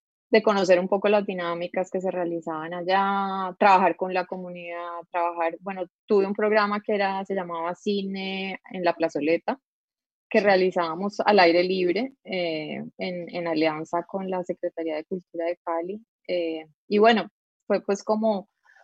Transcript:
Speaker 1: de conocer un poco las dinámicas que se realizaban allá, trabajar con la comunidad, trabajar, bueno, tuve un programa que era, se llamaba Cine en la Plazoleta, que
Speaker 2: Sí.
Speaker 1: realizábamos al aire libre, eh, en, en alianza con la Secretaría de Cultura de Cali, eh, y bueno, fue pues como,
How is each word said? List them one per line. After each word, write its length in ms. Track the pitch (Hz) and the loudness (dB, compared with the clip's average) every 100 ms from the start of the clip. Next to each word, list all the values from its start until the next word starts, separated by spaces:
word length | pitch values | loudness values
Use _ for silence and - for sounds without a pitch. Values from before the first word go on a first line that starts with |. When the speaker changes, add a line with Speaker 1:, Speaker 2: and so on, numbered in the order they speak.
| _ _ _ | _ _ _
Speaker 1:
de 120 | 165 | 4
conocer 360 | 226 196 185 180 | 4 4 6 4
un 80 | 185 | 4
poco 200 | 202 202 | 0 2
las 160 | 208 202 | 2 0
dinámicas 680 | 185 175 170 175 185 180 | -4 -4 -4 -4 -4 -4
que 100 | 185 | -4
se 100 | 185 | -4
realizaban 640 | 180 170 170 165 156 165 | -4 -4 -4 -6 -8 -8
allá, 840 | 180 175 190 196 196 196 190 185 180 | -6 0 0 2 -2 -2 -4 -6 4
trabajar 360 | 208 185 180 - | 6 6 6 0
con 160 | 185 | -2
la 120 | 185 180 | -4 -4
comunidad, 520 | 185 180 175 170 170 175 170 175 | -8 -12 -12 -12 -10 -10 -12 -6
trabajar, 460 | 175 170 170 165 170 | -2 -2 0 -2 -4
bueno, 220 | 185 185 175 _ - | -8 -8 -10 _ 0
tuve 180 | 202 196 | 2 2
un 60 | |
programa 480 | 208 214 214 208 208 | 0 2 2 2 -2
que 140 | - 208 | -2 0
era, 280 | 196 190 196 | 0 -2 -4
se 100 | 196 | -4
llamaba 400 | 175 165 170 180 | -4 -4 -6 -4
Cine 840 | 208 202 196 196 190 190 190 185 - | -2 -2 -2 -6 -6 -4 -6 -8 -10
en 120 | 185 | -2
la 100 | 170 165 | 0 0
Plazoleta, 640 | 160 147 147 165 - 269 _ _ _ _ _ _ - | -2 0 0 0 -2 -8 _ _ _ _ _ _ -2
que 100 | 220 | 2
Speaker 2:
Sí. 60 | 196 | 4
Speaker 1:
realizábamos 760 | 190 185 180 165 165 202 - | 4 2 0 -2 -4 -6 -2
al 180 | - 208 | 4 6
aire 240 | 170 175 | 6 6
libre, 500 | 180 190 180 180 269 - - | 2 0 0 0 -4 -8 -8
eh, 580 | 185 170 156 151 139 240 - | -4 -4 -4 -8 -10 -12 -8
en, 380 | 185 180 170 175 | -8 -8 -8 -6
en 120 | 170 | -2
alianza 560 | 156 160 151 160 175 | 0 0 -2 -4 -6
con 260 | - 196 190 | -4 -6 -4
la 140 | 185 | -4
Secretaría 520 | 180 175 175 - 165 156 | -6 -6 -6 -6 -6 -6
de 80 | - | -6
Cultura 400 | 185 - 170 165 | -10 -8 -6 -4
de 120 | 175 | -4
Cali, 420 | - 165 175 214 _ _ - | -4 -4 -6 -10 _ _ -6
eh, 380 | 180 165 160 160 _ - | -4 -4 -6 -12 _ -2
y 100 | 208 | 4
bueno, 300 | 220 220 - _ _ _ - | 6 6 0 _ _ _ -4
fue 160 | 196 - | -2 -2
pues 180 | 202 | -2
como, 460 | - 214 220 196 - _ _ _ | -2 0 0 -2 -6 _ _ _